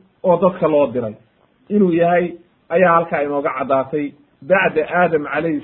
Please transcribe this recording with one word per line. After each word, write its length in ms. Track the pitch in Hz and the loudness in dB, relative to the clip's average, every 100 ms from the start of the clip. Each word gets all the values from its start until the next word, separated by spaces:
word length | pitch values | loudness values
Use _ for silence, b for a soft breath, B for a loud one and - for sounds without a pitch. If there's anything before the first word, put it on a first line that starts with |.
| _ _ | _ _
oo 140 | 185 170 | 0 2
dadka 280 | 175 185 160 | 2 2 0
loo 180 | 147 139 | 2 0
diray, 220 | 120 110 101 _ _ _ _ - | -2 -6 -10 _ _ _ _ -4
inuu 240 | 208 190 | 2 2
yahay 400 | 165 170 175 175 - _ _ - | 2 2 2 0 -6 _ _ -4
ayaa 260 | 170 180 170 | 2 4 4
halkaa 280 | 165 156 | 2 -2
inooga 280 | 143 143 143 131 | -4 -4 -4 -4
caddaatay 540 | 135 135 127 151 147 - _ _ | -2 -2 -2 -4 -6 -10 _ _
bacda 400 | 135 190 180 190 - | -2 0 0 -2 -2
Aadam 360 | 170 180 160 147 | 0 0 0 -4
calayhi 360 | 143 165 147 | -4 -4 -4